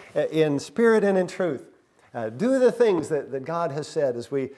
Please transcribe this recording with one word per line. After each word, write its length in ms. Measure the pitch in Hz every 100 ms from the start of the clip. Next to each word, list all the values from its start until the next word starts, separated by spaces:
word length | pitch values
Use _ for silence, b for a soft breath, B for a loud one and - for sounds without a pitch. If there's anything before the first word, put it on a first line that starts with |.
| B -
uh, 100 | 151
in 320 | 156 156 139
spirit 460 | - - 233 220
and 120 | 202 190
in 120 | 175
truth. 420 | - 180 127 - _ _ b b
Uh, 180 | 120 110
do 280 | 120 240 269
the 140 | 247
things 360 | 240 226 170 143
that, 200 | 147 120
that 140 | 135
God 260 | 131 170 170
has 160 | 147 139
said 300 | 160 135 120
as 140 | 117
we 200 | 139 131